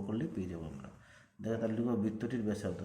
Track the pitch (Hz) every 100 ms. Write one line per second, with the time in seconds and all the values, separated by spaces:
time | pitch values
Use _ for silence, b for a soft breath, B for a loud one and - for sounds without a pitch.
0 | 101 110 165 - 90 85 80 69 65 -
1 | B B B B 107 113 113 110 120 110
2 | 104 104 120 123 107 101 95 87